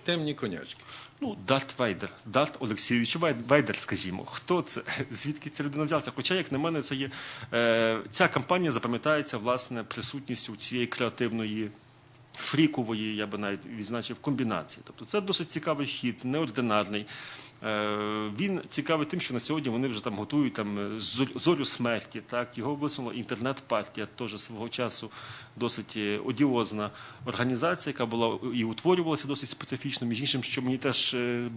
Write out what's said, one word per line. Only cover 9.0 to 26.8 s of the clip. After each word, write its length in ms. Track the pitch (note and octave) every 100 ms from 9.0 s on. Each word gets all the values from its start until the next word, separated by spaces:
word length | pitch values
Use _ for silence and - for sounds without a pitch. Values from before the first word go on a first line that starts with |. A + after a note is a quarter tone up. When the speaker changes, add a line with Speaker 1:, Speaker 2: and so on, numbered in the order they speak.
| D3+ D3+ D3 A#2
Speaker 2:
власне, 460 | A2+ B2 - A#2+
присутністю 720 | G2+ - A#2+ C#3+ C3+ A#2+ - G#2
цієї 300 | - B2 A#2+
креативної, 840 | - A#2 - A#2 A2+ A2 G#2+ G#2 - - - - - - -
фрікової, 800 | - D3 D#3 C3 A2 A2 G#2+ G#2
я 100 | G#2
би 120 | G#2
навіть 280 | G2+ G2 F2+
відзначив, 500 | A2+ G#2 A#2 A2 A2+
комбінації. 640 | D3 C3+ A#2 F2+ - - -
Тобто 180 | -
це 160 | - G#3
досить 300 | F#3+ F#3 E3
цікавий 360 | D#3 E3 C#3+ C3+
хід, 380 | - B2 A2
неординарний. 840 | B2+ D3 C#3+ A2+ A#2+ G#2+ G2 G#2 G#2 - - - - -
Е, 680 | A2 G#2+ G#2+ G#2 G#2 G#2+ G#2+ G#2
він 220 | G3 F3 -
цікавий 380 | D3+ C3+ D#3+ D3
тим, 140 | F3+
що 140 | -
на 60 | B2
сьогодні 300 | - D#3 C3+
вони 180 | A#2 C3
вже 160 | B2+
там 100 | A#2+
готують 400 | G2+ G#2+ D3 C3+
там, 240 | - G#2 G2+
е, 220 | G2+ A2
зор-, 380 | G#2 B2+ C3+ B2+
зорю 260 | E3+ D3+
смерті. 580 | C#3 - A#2+ G#2+ - A2 -
Так? 320 | A#2+ A#2+ B2
Його 160 | B2
висунула 400 | C#3+ D3 - A#2+
інтернет-партія, 920 | A#2 - A2 B2+ C3+ - G#2+ G2+ A2 G2+
теж 340 | - A2+ G#2
свого 280 | - A2 A#2
часу 420 | - A#2 - A2+ - - - - -
досить, 380 | A#2 A2+ G#2 A2
е, 220 | G#2 G#2
одіозна 720 | - A#2 C#3+ A#2+ G2+ G#2+